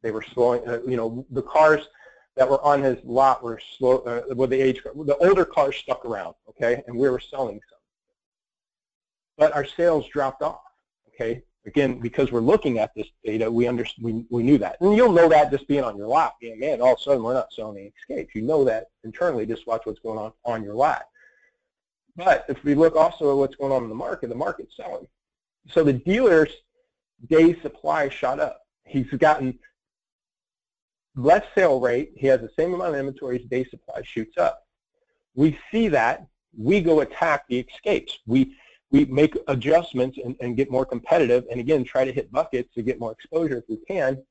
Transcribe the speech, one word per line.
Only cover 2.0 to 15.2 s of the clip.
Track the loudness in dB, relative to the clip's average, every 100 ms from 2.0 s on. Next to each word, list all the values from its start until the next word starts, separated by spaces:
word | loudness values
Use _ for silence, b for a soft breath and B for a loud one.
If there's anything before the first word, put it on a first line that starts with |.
| b b b 0
that | 2
were | 4
on | 2 2
his | 2 -2
lot | -2 2 2 2
were | -4 -12 -14 -2
slow, | 2 2
uh, | 0 -8 -6
well, | -2 0
the | 2
age, | 0 0
the | -8 -10 -4 2
older | 4 4
cars | 2 2 0 -2
stuck | -8 -8 -6
around, | -8 -10 -14 _
okay, | _ -2 -2 -6
and | -2
we | 0
were | 0
selling | -8 -8 -8 -8 _
some. | _ _ _ _ _ _ _ _ _ _ _ _ _ _ _ _ 0
But | 0
our | 0 -6
sales | -2 0 0 -2
dropped | -4 -4 -4
off, | -8 -8 -20 _ _ _ _
okay? | _ -8 -8 _ _ -6
Again, | 0 0 -2
because | -6 -2 -2
we're | 0
looking | 2 2 0 -2
at | -4 -6
this | -14 _ -8
data, | -4 -2
we | 0 0
under-, | -2 -6 -8
we, | -6 -6 -6
we | -2
knew | 2 2
that. | 2 -2
And | 2 4
you'll | 6
know | 6